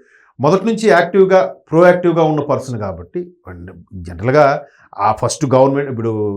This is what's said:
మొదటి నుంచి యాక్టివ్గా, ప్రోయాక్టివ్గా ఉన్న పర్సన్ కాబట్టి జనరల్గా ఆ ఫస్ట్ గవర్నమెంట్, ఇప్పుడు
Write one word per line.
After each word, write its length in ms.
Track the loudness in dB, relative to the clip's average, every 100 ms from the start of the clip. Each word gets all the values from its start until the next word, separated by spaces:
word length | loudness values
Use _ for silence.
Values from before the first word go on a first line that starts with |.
| _ _ _ -4
మొదటి 260 | 0 0 0
నుంచి 220 | -2 2
యాక్టివ్గా, 680 | 2 2 2 4 4 2 -6 _
ప్రోయాక్టివ్గా 520 | 4 4 4 2 2
ఉన్న 180 | 0 0
పర్సన్ 380 | -2 -4 -4 -8
కాబట్టి 540 | -8 -10 -12 -12 -12 _ -20 -18 -18 -20 -20
జనరల్గా 680 | -16 -14 -8 0 2 2 0 -8 _ _ -4
ఆ 140 | -2
ఫస్ట్ 340 | -2 -4 -4 0
గవర్నమెంట్, 360 | 2 2 0 -4
ఇప్పుడు 200 | -6 -6 -4 -4